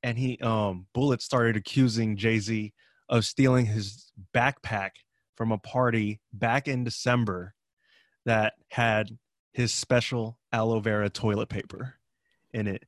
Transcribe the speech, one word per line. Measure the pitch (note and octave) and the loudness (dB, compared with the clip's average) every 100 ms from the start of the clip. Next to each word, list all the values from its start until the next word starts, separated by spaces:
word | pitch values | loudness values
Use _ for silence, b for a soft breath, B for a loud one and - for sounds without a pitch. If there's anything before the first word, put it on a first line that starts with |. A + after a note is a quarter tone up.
and | B2+ A2+ | -4 -2
he, | C3 B2 | -2 -2
um, | A#2+ A2 G#2 F2+ F#2 | 0 2 0 -2 -6
Bullet | - C#3+ B2 | 0 2 0
started | - C3 A#2 G#2+ | 0 2 2 0
accusing | - - C3 A2 A2 G2+ | -2 2 2 2 0 0
Jay-Z | A2+ A2+ G#2 A2+ G#2+ _ b b b | 0 0 0 -4 -4 _ b b b
of | A#2+ | 0
stealing | A2 - C3 B2+ A#2 | 0 2 4 6 2
his | G#2+ G2+ G#2+ - - F#2 | 0 -4 -10 -20 -20 -4
backpack | A#2+ B2 C#3 - A2 F#2+ - _ _ _ _ | 0 0 -2 -6 -6 -6 -10 _ _ _ _
from | A2+ | -2
a | A2 | -2
party | - B2+ B2 A2+ G#2 G#2 _ | -2 0 2 2 0 -4 _
back | G#2+ A#2 B2+ C#3+ | -4 0 0 -2
in | C3 | -4
December | A#2+ - - B2 A2+ F2+ F2+ _ _ _ b b b b | -4 -4 0 2 2 -2 -8 _ _ _ b b b b
that | - A2 G#2+ - _ | 0 2 2 -4 _
had | - A#2 G#2+ G#2 A2+ _ _ _ | 0 2 2 -2 -8 _ _ _
his | - A#2+ | -4 -2
special | - - B2 - B2 A2 A#2 _ | -2 0 0 2 -4 -6 -8 _
aloe | A#2 A2 A#2 | -2 0 0
vera | G#2+ G#2 G#2 | 0 0 -2
toilet | - A2 G#2 - | -2 0 0 -2
paper | - - - B2+ - _ _ _ _ _ | -8 -10 -12 -14 -14 _ _ _ _ _
in | A2 G#2 | -6 -4
it. | F3+ | -6